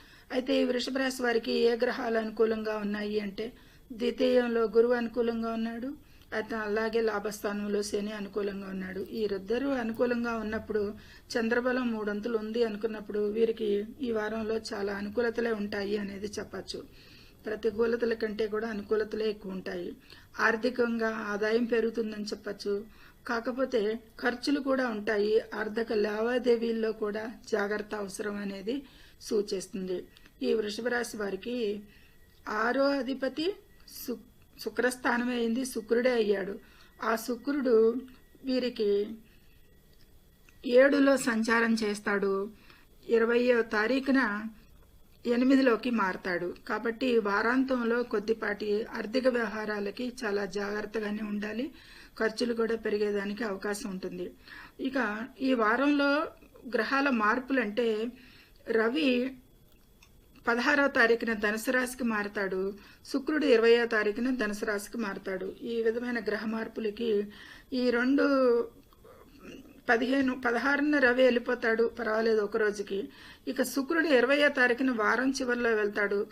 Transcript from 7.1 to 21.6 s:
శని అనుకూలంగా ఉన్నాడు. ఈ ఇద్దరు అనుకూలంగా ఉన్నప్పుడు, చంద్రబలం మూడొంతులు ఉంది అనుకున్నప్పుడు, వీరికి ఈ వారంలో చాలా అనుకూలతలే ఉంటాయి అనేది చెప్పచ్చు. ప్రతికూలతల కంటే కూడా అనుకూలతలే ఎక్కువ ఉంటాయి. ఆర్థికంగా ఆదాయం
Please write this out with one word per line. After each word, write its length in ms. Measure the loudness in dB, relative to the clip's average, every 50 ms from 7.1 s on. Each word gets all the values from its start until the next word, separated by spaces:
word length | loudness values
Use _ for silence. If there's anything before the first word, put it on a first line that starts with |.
| 0 -2 -4 -6 -6 -4 -4 -4 -4 -4 -2 -2 -2 -2
శని 300 | -2 -2 -4 -4 -4 -4
అనుకూలంగా 560 | -6 -8 -10 -6 -4 -4 -4 -4 -4 -6 -8 -8
ఉన్నాడు. 340 | -8 -8 -8 -6 -8 -8 -8 -6
ఈ 100 | -4 -4 -2
ఇద్దరు 460 | -2 -2 -4 -2 -2 -2 0 0 0 0 0 -2
అనుకూలంగా 500 | -2 0 0 0 0 0 0 -2 -2 -4
ఉన్నప్పుడు, 460 | -4 -4 -4 -6 -6 -6 -4 -2 -2 -2 -2 -6 -10 -16 -20 -20 -20 -16 -6 -4
చంద్రబలం 580 | -2 0 2 2 2 2 2 0 0 0 -2
మూడొంతులు 460 | -2 -2 -2 -2 -4 -4 -2 -2 -2 -2
ఉంది 260 | -2 -2 0 0 0
అనుకున్నప్పుడు, 560 | 0 0 -4 -4 -6 -6 -6 -8 -6 -4 -2 -2 0
వీరికి 380 | 2 2 2 2 2 0 -2 0 0 0 -2 -6 -8 -6
ఈ 100 | -4 -2
వారంలో 460 | -2 -2 -2 -2 -4 -4 -4 -2 -4 -4
చాలా 360 | -4 -6 -6 -4 -4 -4 -4
అనుకూలతలే 580 | -4 -6 -4 -2 0 0 0 0 0 -2 -2
ఉంటాయి 460 | -2 -2 -2 -4 -4 -4 -2 -2 -2 -2
అనేది 280 | -4 -6 -8 -8 -8
చెప్పచ్చు. 540 | -8 -8 -8 -10 -10 -10 -12 -10 -10 -12 -12 -14 -16 -20 -20 -20 -20 -20 -20 -20 -20 -20 -12 -8
ప్రతికూలతల 680 | -8 -6 -2 -2 -2 0 2 2 2 2 2 0 0 0
కంటే 340 | 0 -2 -4 -2 -2 -2 -2
కూడా 200 | -2 -4 -4 -4
అనుకూలతలే 640 | -6 -6 -2 0 0 0 0 -2 -2 -2 -2 -2
ఎక్కువ 220 | -4 -4 -8 -8
ఉంటాయి. 380 | -8 -8 -8 -8 -8 -8 -8 -8 -10 -14 -18 -20 -20 -20 -20 -16 -4 0
ఆర్థికంగా 720 | 2 2 2 2 0 0 2 2 0 0 2 0 -2 -2 -2
ఆదాయం 500 | -4 -4 -4 -2 0 0 2 2 2